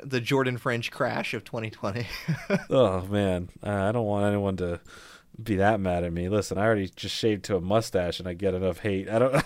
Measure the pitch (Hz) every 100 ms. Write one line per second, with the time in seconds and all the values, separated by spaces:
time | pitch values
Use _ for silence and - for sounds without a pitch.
0 | 139 127 113 139 127 123 135 120 - -
1 | 123 117 - 113 - 120 110 - 104 110
2 | 117 - - 147 - 196 - 135 110 92
3 | 95 104 98 90 87 - 101 101 98 120
4 | 107 101 101 101 98 92 87 85 - -
5 | - - _ - 113 92 98 110 92 87
6 | 87 85 90 104 - 92 110 107 92 -
7 | 101 - 113 101 - 95 90 110 113 95
8 | 87 - 90 87 98 92 92 85 107 95
9 | 95 113 131 139